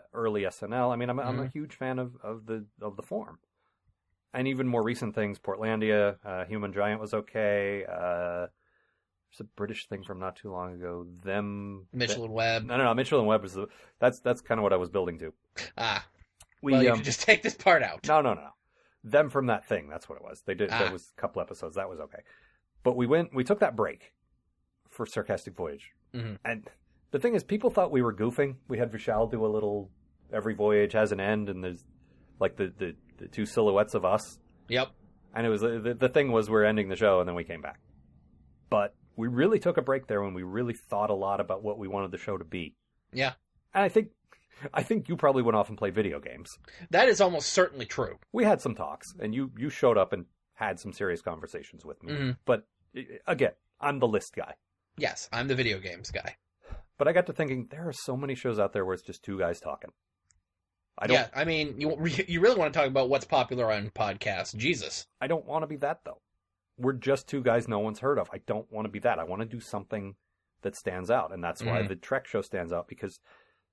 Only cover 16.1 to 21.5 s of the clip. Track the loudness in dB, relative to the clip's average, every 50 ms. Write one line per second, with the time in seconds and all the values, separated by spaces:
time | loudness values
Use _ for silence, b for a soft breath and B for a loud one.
16.1 | _ _ -20 _ _ _ -20 _ _ -6 0 4 6 6 8 6 6 4 2 -2
17.1 | -2 0 4 4 4 4 4 -4 -4 2 4 6 6 6 4 0 -4 -4 2 4
18.1 | 4 6 6 4 0 -2 -6 -16 -20 _ _ _ _ _ _ _ _ _ -4 2
19.1 | 4 4 4 4 2 0 2 2 0 0 0 -2 -4 -4 -4 -6 -14 -14 -12 -14
20.1 | -16 -16 -14 -16 -16 -12 -6 -6 -2 -2 0 0 2 2 0 0 -2 -6 -12 -14
21.1 | _ -8 -6 -6 -4 -4 -6 -6